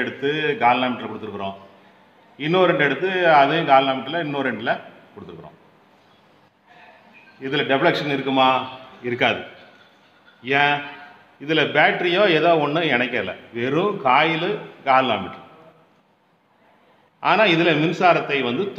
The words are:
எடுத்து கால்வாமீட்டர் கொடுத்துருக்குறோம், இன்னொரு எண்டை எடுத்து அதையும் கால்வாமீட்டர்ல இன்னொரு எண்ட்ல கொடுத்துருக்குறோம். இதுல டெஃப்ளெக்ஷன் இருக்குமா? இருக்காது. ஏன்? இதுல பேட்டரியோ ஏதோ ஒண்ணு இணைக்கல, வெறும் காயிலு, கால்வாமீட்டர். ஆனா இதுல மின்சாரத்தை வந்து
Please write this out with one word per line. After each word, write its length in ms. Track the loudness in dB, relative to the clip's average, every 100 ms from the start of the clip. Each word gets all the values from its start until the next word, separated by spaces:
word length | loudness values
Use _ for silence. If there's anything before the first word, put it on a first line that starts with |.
எடுத்து 260 | -2 -4 -4 -2 -2 0
கால்வாமீட்டர் 460 | 2 2 0 -4 -8
கொடுத்துருக்குறோம், 480 | -10 -12 -10 -10 -10 -18 -20 _ _ _ _ _ -8
இன்னொரு 320 | -2 2 2
எண்டை 120 | 2 0
எடுத்து 220 | 0 -2 0 4 6
அதையும் 280 | 4 2 2
கால்வாமீட்டர்ல 500 | 4 4 -2 -6 -6 -6
இன்னொரு 220 | -4 -4
எண்ட்ல 220 | -4 -4 -6 -8 -20 -20
கொடுத்துருக்குறோம். 440 | -20 -20 -20 -20 -20 _ _ _ _ _ _ _ _ _ _ _ -20 -20 -20 _ -20 -20 -14 -6
இதுல 180 | -4 0
டெஃப்ளெக்ஷன் 440 | 2 2 0 -2 -4
இருக்குமா? 340 | 0 2 4 2 -2 -12 -20 -12 -8
இருக்காது. 340 | 0 0 0 -6 -18 -20 -20 _ _ _ _ _ _ -2 2
ஏன்? 180 | 2 0 -6 -16 -20 -20 _ _ -2
இதுல 200 | 0 2 4
பேட்டரியோ 480 | 2 2 -2 2 2 2
ஏதோ 140 | 2 2
ஒண்ணு 200 | 0 -2 0 0
இணைக்கல, 400 | 0 -4 -6 -8 -12 -8
வெறும் 420 | -4 -2 -2 -2 2
காயிலு, 440 | 2 2 0 -4 -6 -10 -8 0
கால்வாமீட்டர். 560 | 2 2 -2 -6 -14 -20 -20 -20 _ _ _ _ _ _ _ _ _ _ _ _ _ _ _
ஆனா 220 | 0 2 4 2
இதுல 200 | 2 2
மின்சாரத்தை 560 | 0 2 2 2 0 -2 -2
வந்து 160 | -4 -4